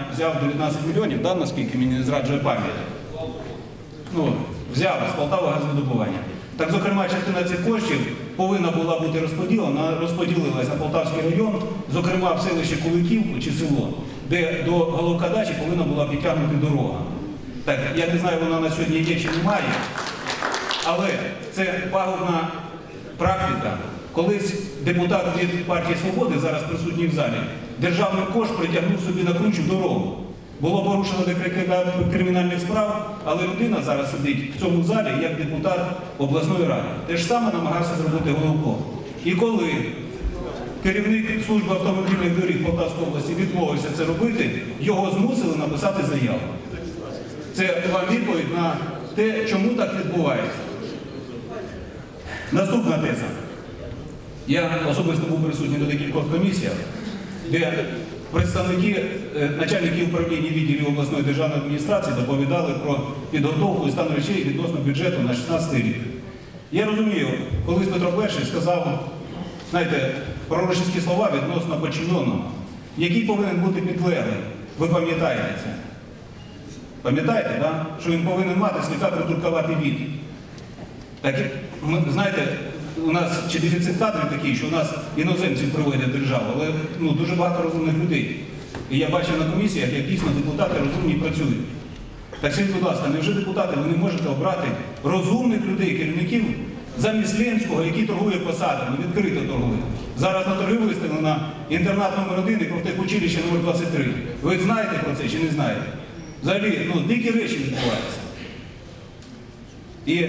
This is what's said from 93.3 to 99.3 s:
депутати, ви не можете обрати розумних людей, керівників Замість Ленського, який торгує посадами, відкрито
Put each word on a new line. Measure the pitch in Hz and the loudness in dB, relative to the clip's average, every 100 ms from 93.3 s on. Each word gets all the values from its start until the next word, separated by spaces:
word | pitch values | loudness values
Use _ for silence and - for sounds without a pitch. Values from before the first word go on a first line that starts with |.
депутати, | 196 190 196 180 143 | 0 0 0 0 2
ви | 156 | 2
не | 165 | 2
можете | 196 170 160 | 2 2 0
обрати | 139 180 180 - - - - | 0 0 0 -2 -4 -6 -4
розумних | 147 185 - 226 254 208 196 | 0 2 4 4 4 2 2
людей, | 190 175 | 2 2
керівників | 127 156 170 170 233 214 - - - - - | 2 0 0 2 2 2 -2 -6 -10 -8 -2
Замість | 208 220 190 220 | 2 2 2 2
Ленського, | 240 226 - 160 | 2 2 0 0
який | 160 190 214 | 2 2 2
торгує | 196 208 180 | 2 2 2
посадами, | 165 - 123 - 123 139 | 0 0 0 0 -2 -2
відкрито | - 208 190 | 0 2 2